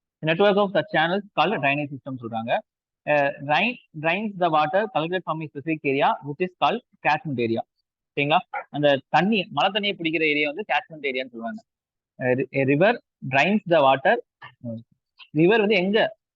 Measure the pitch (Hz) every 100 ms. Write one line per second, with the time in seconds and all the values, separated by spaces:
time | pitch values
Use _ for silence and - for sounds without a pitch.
0 | _ _ 156 165 202 196 202 190 147 165
1 | 165 196 - - 165 202 139 143 143 139
2 | 139 131 117 113 117 196 - _ _ _
3 | 156 147 139 147 143 156 226 247 _ 156
4 | 160 185 220 185 175 156 151 190 220 151
5 | 165 185 170 160 156 143 160 156 143 135
6 | 147 - 139 143 180 - 147 233 - _
7 | 156 151 156 120 117 117 - _ _ _
8 | _ - 143 175 - - - 143 147 135
9 | - 156 190 220 - 147 190 208 202 170
10 | 160 160 156 147 151 160 208 151 - 156
11 | 139 127 131 117 113 110 - _ _ _
12 | _ - 127 127 139 139 131 143 202 240
13 | _ _ 135 135 165 214 170 165 135 135
14 | 190 240 - _ - _ 120 113 - _
15 | _ - - 151 170 220 208 196 185 214
16 | 156 - _